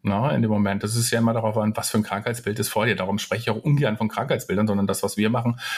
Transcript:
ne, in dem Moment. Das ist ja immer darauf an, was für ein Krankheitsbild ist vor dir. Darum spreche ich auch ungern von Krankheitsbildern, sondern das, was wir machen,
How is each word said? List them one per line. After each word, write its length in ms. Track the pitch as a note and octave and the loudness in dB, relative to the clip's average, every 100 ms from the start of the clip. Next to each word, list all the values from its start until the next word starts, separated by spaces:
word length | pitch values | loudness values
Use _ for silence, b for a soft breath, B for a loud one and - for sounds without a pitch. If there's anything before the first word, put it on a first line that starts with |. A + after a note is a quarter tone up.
ne, 280 | G2+ G2+ C#3 C3+ | -2 0 2 2
in 60 | |
dem 100 | A2 | 2
Moment. 320 | G#2 G2 G2 | 2 2 0
Das 120 | G#2 A#2 | -2 0
ist 160 | A#2 | 0
ja 80 | A#2 | 2
immer 140 | A#2 | 2
darauf 240 | A#2 A2 A2 | 2 0 0
an, 180 | G#2+ G#2+ | 0 0
was 120 | - | 0
für 80 | G#2+ | 0
ein 60 | |
Krankheitsbild 560 | G#2 G2 A#2+ A#2 G#2 G#2 | 0 -2 -4 -4 -4 -4
ist 100 | G#2 | -2
vor 160 | G#2 A2+ | 0 0
dir. 100 | F#2+ | 0
Darum 220 | F#2 G2+ | -2 -4
spreche 220 | - A2+ | -2 -2
ich 60 | A#2 | -2
auch 140 | A2 | -2
ungern 320 | D3+ C#3+ B2 G#2+ | 2 2 2 0
von 100 | G#2+ | -2
Krankheitsbildern, 580 | G#2+ A2 A#2+ - G2 G#2+ | -2 -2 -2 0 0 2
sondern 200 | G2+ G2 | 2 2
das, 160 | G2 | 0
was 120 | G2 - | -2 0
wir 140 | G#2+ | 2
machen, 300 | A#2+ A#2+ A#2+ B | 2 0 -2 B